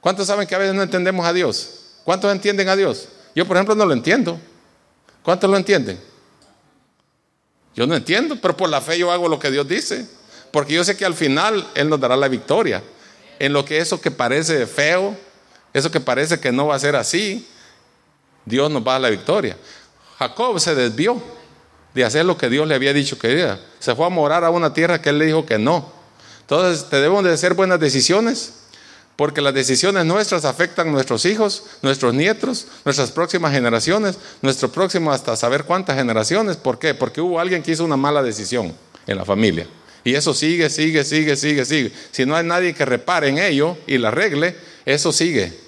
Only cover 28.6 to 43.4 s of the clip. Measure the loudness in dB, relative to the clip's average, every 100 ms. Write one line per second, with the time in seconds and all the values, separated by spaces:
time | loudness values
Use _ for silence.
28.6 | -20 -20 -20 -20 _ -4 -2 0 0 0
29.6 | 0 2 2 2 2 2 0 0 0 0
30.6 | -2 0 0 0 0 0 0 2 0 -2
31.6 | -12 -6 -2 0 0 2 0 0 -2 -4
32.6 | -8 -8 -2 0 -2 -2 -2 0 0 2
33.6 | 2 0 2 0 0 -4 -12 -4 -2 0
34.6 | -2 0 0 0 0 0 -2 -2 0 0
35.6 | 0 -2 -2 -2 0 0 0 0 0 -2
36.6 | -4 -2 -2 -2 -4 -2 -2 0 0 -2
37.6 | -2 -2 0 0 2 2 0 -4 -4 -4
38.6 | -4 -8 -20 -20 -6 -6 -2 2 2 2
39.6 | -4 -16 -20 -8 -2 0 0 0 0 2
40.6 | 0 0 0 2 0 0 0 0 0 0
41.6 | 0 0 -2 -6 -16 -2 0 0 0 0
42.6 | -2 -2 0 0 0 0 2 2